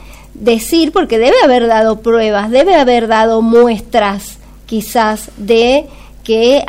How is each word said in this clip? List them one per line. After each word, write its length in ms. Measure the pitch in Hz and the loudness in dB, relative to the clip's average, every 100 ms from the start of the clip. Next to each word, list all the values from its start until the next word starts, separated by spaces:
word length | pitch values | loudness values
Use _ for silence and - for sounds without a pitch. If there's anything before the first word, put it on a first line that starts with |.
| - - - | -20 -20 -20
decir, 580 | - 214 226 - 330 311 | -8 -2 -2 0 -2 0
porque 260 | 381 269 226 | 0 -2 0
debe 180 | 247 494 | 2 2
haber 240 | 320 247 233 | 4 2 2
dado 340 | 220 220 220 | 0 0 -2
pruebas, 500 | 226 226 214 202 214 | -2 0 0 -2 0
debe 240 | 254 339 | 0 2
haber 340 | 339 247 240 220 | 2 2 0 0
dado 320 | 220 226 226 | 0 0 0
muestras 960 | 226 233 240 214 - 240 202 196 - - - - - | 2 4 2 0 -4 -2 -2 -4 -12 -20 -20 -20 -10
quizás 640 | 220 - 240 220 214 - - | -8 -4 -2 -2 -4 -10 -10
de 480 | 202 226 240 277 302 - - - | -2 0 2 0 -4 -12 -20 -14
que 380 | - 220 240 277 | -4 0 2 0